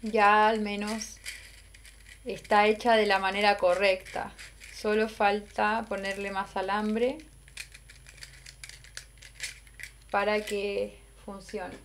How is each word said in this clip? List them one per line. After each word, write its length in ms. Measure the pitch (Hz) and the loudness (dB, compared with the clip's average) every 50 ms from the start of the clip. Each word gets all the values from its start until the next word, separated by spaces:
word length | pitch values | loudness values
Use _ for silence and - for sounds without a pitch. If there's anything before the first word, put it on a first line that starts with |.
ya 480 | - 220 214 220 208 202 208 214 214 214 | -8 -2 2 4 6 6 8 6 6 4
al 100 | 226 220 | 4 2
menos 560 | 214 208 202 202 208 208 220 220 214 - - - - - - - - - - - - - - - - - - - - - - - - | -2 -4 -4 -6 -6 -6 -6 -6 -8 -12 -14 -16 -16 -16 -16 -16 -18 -20 -20 -20 -20 -20 -20 -20 -20 -20 -20 -20 -20 -20 -20 -16 -12
está 420 | 254 196 - - - 220 208 208 214 | -10 -10 -10 -2 2 4 6 6 6
hecha 300 | 220 214 - 240 226 220 | 4 2 4 4 4 6
de 80 | 214 | 6
la 140 | 202 196 190 | 4 2 2
manera 380 | 196 190 190 202 208 208 202 196 | 2 0 -2 2 4 2 4 4
correcta. 760 | - 180 175 185 202 196 185 185 - - - - - 202 - - - - - - - - - | 4 2 2 4 4 2 2 0 -4 -10 -8 -8 -8 -8 -12 -16 -20 -20 -20 -20 -20 -20 -18
Solo 320 | - - 214 208 220 220 220 | -6 -4 0 0 0 0 -2
falta 800 | 220 - 214 202 202 208 208 - - - 214 208 214 226 226 - | -2 0 2 2 2 0 -4 -8 -4 -2 0 0 0 -2 -4 -6
ponerle 440 | 208 196 196 196 196 196 202 202 | -8 -6 -4 -6 -6 -4 -6 -6
más 260 | 196 190 190 - - 202 | -6 -6 -8 -6 -6 -6
alambre 640 | 185 190 196 208 214 214 214 226 240 254 285 320 - - - - - - - - - - - - - - - - - - - - - - - - - - - - - - - - - - - - - - - - - - - - - - - - - - - - - - - - - - | -4 -2 -2 -2 -2 -2 0 0 0 -2 -2 -6 -14 -20 -20 -20 -20 -20 -18 -16 -16 -16 -18 -20 -20 -20 -20 -20 -20 -20 -20 -20 -20 -20 -20 -20 -20 -20 -20 -20 -20 -20 -20 -20 -20 -18 -18 -18 -18 -18 -20 -20 -20 -20 -16 -14 -14 -14 -14 -16 -20 -20 -20 -18 -20 -20 -20 -20 -14 -2
para 320 | - 202 202 208 214 214 214 | -2 0 2 2 2 0 0
que 560 | - 208 202 196 202 202 202 202 208 - - - - - - - | -2 -4 -4 -4 -2 -2 -4 -4 -6 -8 -18 -20 -20 -20 -20 -18
funcione 540 | - 196 196 190 - - 208 180 180 - 180 - | -16 -16 -16 -16 -12 -12 -10 -10 -10 -14 -16 -20